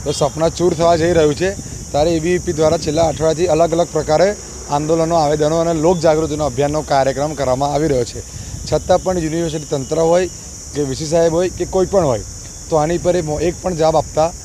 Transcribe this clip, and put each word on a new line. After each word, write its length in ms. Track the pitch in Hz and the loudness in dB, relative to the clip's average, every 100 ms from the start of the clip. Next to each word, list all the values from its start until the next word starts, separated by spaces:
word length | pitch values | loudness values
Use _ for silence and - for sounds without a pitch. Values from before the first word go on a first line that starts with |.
તો 80 | 135 | -4
સપના 380 | 151 147 147 165 | -2 -2 0 -2
ચૂર 240 | - 175 | 2 0
થવા 220 | 156 170 170 | 2 2 4
જઈ 180 | 165 | 4
રહ્યું 220 | 170 151 147 | 4 2 2
છે, 160 | 180 196 - - - | -2 -4 -10 -14 -4
ત્યારે 240 | 143 156 165 | 0 2 2
એ 40 | |
બી 120 | 160 | 0
વી 60 | 180 | -2
પી 160 | 151 | -2
દ્વારા 240 | 156 156 165 | 2 2 2
છેલ્લા 260 | 160 151 | 0 0
અઠવાડિયાથી 440 | 165 135 160 160 180 | 0 2 0 0 0
અલગ 240 | 156 170 | 4 4
અલગ 160 | 170 170 | 2 0
પ્રકારે 440 | 165 135 156 190 208 - - - | 0 0 4 4 0 -10 -16 -4
આંદોલનો, 460 | 143 151 165 160 170 | -4 0 0 2 2
આવેદનો 420 | 147 151 151 165 | 2 2 2 2
અને 160 | 165 | 0
લોકજાગૃતિનો 720 | 165 160 180 160 156 160 151 147 | 2 2 4 4 2 0 -2 -2
અભિયાનનો 360 | 120 143 151 | 0 0 0
કાર્યક્રમ 520 | 139 143 135 131 151 | 0 2 2 0 -4
કરવામાં 400 | 143 131 127 143 | -2 0 0 0
આવી 140 | 143 160 | 0 2
રહ્યો 160 | 131 | 0
છે. 160 | 120 120 - - - - - | -2 -6 -12 -14 -12 -10 -4
છતાં 320 | 156 - 180 | -4 2 2
પણ 140 | 185 180 | 2 -2
યુનિવર્સિટી 480 | 160 160 170 156 143 | -2 -2 -2 -4 -4
તંત્ર 340 | 147 123 151 | -6 -2 0
હોય 280 | 165 175 185 - - - - 139 | 2 2 0 -6 -16 -16 -10 -4
કે 60 | |
વી 140 | 143 127 | -4 -4
સી 100 | 156 | 0
સાહેબ 280 | 165 165 | 2 2
હોય 160 | 160 185 | 2 -2
કે 160 | - 175 | -2 -2
કોઈ 200 | 190 185 | 0 2
પણ 180 | 196 156 | 2 2
હોય, 180 | 113 95 - - - - | 0 -4 -14 -16 -16 -2
તો 60 | 160 | 0
આની 220 | 151 175 | 2 0
પર 180 | 165 180 | 0 0
એ 60 | |
મો-, 180 | 156 151 | -2 -2
એક 140 | 165 170 | -4 -4
પણ 120 | 190 | -6
જવાબ 220 | 165 160 160 | 0 2 2
આપતા 380 | - - 160 - | 0 0 -2 -2